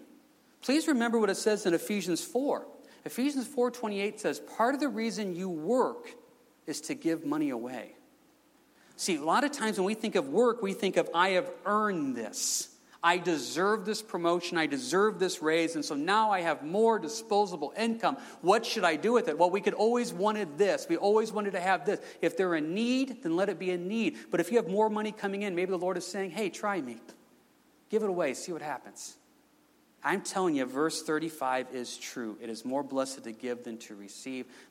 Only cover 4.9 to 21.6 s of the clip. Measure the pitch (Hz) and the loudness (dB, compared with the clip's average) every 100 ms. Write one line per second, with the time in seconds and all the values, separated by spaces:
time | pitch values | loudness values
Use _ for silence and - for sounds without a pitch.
4.9 | 214 226 190 202 170 190 160 160 247 165 | 0 -2 -2 -4 -4 -4 -4 2 2 2
5.9 | - - - - _ _ _ - 147 - | -2 -14 -20 -20 _ _ _ -10 -8 -6
6.9 | 147 160 160 147 151 147 117 123 123 - | -4 -2 -2 -2 -2 -2 -2 -6 -10 -12
7.9 | - _ _ _ _ _ _ _ _ - | -18 _ _ _ _ _ _ _ _ -20
8.9 | - - 156 156 208 285 285 220 196 190 | -6 -2 0 2 4 2 0 -2 2 0
9.9 | 220 220 196 139 175 240 226 196 190 190 | 0 0 0 2 4 4 2 -2 0 2
10.9 | 180 165 170 190 185 175 - 190 208 208 | 2 2 2 4 4 0 -6 0 2 2
11.9 | 175 139 117 107 - - - - - _ | 0 -2 -4 -6 -4 -2 -2 -6 -14 _
12.9 | - 170 180 175 156 123 151 196 214 202 | 0 2 2 2 0 -2 0 2 2 -2
13.9 | 208 - 185 170 175 175 170 151 139 - | -6 -6 -2 0 0 0 0 0 -2 0
14.9 | 180 214 180 185 - 151 165 165 165 - | 2 2 2 -2 0 2 2 2 -2 -4
15.9 | 143 165 214 214 190 165 139 147 196 226 | -2 2 4 4 2 0 -2 -2 4 4
16.9 | 214 226 - - 202 202 170 143 196 226 | 4 -2 -8 0 2 2 -2 -6 -2 -2
17.9 | 226 170 135 - - 170 226 226 220 175 | 0 0 0 -8 0 4 4 2 2 2
18.9 | 156 196 240 165 147 175 196 202 - 220 | 2 4 4 2 4 4 4 0 2 4
19.9 | 240 226 175 208 214 175 147 202 156 - | 4 0 0 0 0 -4 2 2 2 0
20.9 | 170 202 214 220 202 202 190 | 2 4 4 4 -2 -2 0